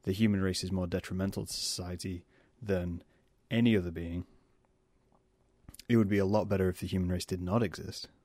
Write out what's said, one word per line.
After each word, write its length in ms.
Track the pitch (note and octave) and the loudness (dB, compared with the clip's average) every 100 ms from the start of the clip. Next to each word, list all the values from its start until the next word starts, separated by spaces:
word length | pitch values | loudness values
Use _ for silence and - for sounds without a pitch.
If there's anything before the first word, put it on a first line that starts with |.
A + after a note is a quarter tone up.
the 80 | - | -4
human 280 | F#2 A2 G2+ | 2 4 4
race 220 | F#2+ F2+ | 0 -2
is 80 | F2+ | -2
more 160 | F#2 F2+ | -2 -2
detrimental 600 | F2+ - F#2 G2 - E2+ | -4 -4 -2 -2 -2 -8
to 60 | |
society 720 | - - - F2+ F2+ F#2+ F2+ - _ _ _ | -6 -6 -6 -6 -8 -6 -8 -12 _ _ _
than 400 | G#2 F#2 F2 E2+ - _ _ _ _ | -2 0 0 -6 -10 _ _ _ _
any 260 | A2+ A#2+ G#2+ | 4 6 4
other 140 | F2 | 2
being. 340 | E2 E2+ E2+ F2+ _ _ _ _ _ _ _ _ _ _ _ _ _ - - - | -6 -6 -6 -8 _ _ _ _ _ _ _ _ _ _ _ _ _ -20 -20 2
It 80 | A#2 | 4
would 120 | G2+ | 4
be 100 | G2+ | 4
a 60 | |
lot 240 | F#2+ G#2 G2+ | 4 2 2
better 200 | G2+ F#2 | 2 2
if 100 | F2 | 0
the 80 | F#2 | -2
human 240 | F#2+ F2+ | 0 0
race 140 | F2+ | -2
did 180 | - F#2 | -4 -6
not 200 | F2+ G#2+ | 0 0
exist. 460 | G2 - F#2 - - _ | 0 -4 -12 -12 -16 _